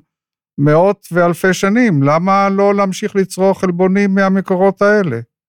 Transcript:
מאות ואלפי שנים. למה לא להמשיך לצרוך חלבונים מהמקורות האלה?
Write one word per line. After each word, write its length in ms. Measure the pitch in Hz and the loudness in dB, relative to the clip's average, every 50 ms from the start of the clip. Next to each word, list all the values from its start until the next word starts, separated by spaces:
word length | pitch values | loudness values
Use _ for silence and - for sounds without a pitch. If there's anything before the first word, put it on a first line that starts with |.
| _ _ _ _ _ _ _ _ _ _ - 143 | _ _ _ _ _ _ _ _ _ _ -6 -2
מאות 480 | 143 151 151 165 185 202 196 _ _ - | 0 2 2 2 2 0 0 _ _ -6
ואלפי 420 | 165 180 170 175 165 - - 185 180 | -2 0 0 0 0 0 -2 -2 0
שנים. 480 | - 196 196 214 247 247 220 156 139 | 0 -2 -2 0 0 0 2 2 0
למה 460 | 135 143 151 170 180 190 196 196 196 196 | 2 2 0 0 0 0 0 0 0 0
לא 260 | 196 196 202 202 202 | 0 0 0 0 2
להמשיך 420 | 202 196 190 180 - 214 202 - | 0 -2 -4 -4 -8 -10 -4 -2
לצרוך 440 | 196 185 - - 185 190 196 185 - | -2 -4 -4 -4 -2 0 0 0 0
חלבונים 540 | 196 185 175 175 185 185 190 202 202 196 190 | -4 -4 -2 0 0 0 2 0 0 0 0
מהמקורות 680 | 196 196 190 190 196 185 - 185 180 196 196 185 - | 0 0 0 0 -2 -2 -2 -2 0 0 0 0 2
האלה? 380 | 202 202 214 214 185 151 117 117 117 _ _ _ _ | 0 2 2 2 0 -2 -6 -8 -10 _ _ _ _